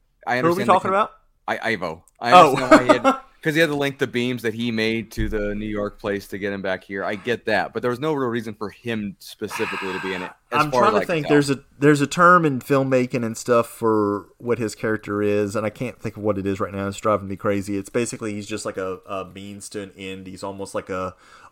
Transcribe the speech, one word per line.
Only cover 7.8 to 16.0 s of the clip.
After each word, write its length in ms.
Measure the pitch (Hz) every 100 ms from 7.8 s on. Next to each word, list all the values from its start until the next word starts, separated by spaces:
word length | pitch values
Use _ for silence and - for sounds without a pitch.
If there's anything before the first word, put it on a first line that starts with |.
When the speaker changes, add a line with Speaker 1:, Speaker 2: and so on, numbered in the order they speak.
Speaker 1:
there 80 | 123
was 100 | 123
no 140 | 151
real 160 | 151 131
reason 240 | 117 113
for 160 | 101 104
him 460 | - 120 113 104 90
specifically 760 | - - 104 - 104 98 95
to 80 | 92
be 140 | 95
in 80 | 92
it, 80 | 92 - -
as 140 | 139
Speaker 2:
I'm 60 | 151
Speaker 1:
far 100 | 127
Speaker 2:
trying 100 | 202
Speaker 1:
as 0 |
Speaker 2:
to 20 | 208
Speaker 1:
I 80 |
can 20 | 180
Speaker 2:
think. 120 | 165 147
Speaker 1:
tell. 80 |
Speaker 2:
There's 160 | 147 143
a, 140 | 135 - -
there's 220 | 143 147
a 60 | 143
term 400 | - 175 180 160
in 140 | 131
filmmaking 640 | - 139 135 131 127 135
and 140 | 117 113
stuff 320 | - 120 117
for 600 | - 113 110 104 101 90 _
what 200 | 120 113
his 160 | 113
character 460 | - 117 110 - 104
is, 320 | 104 104 104 104
and 100 | 107
I 20 |
can't 320 | - 123 -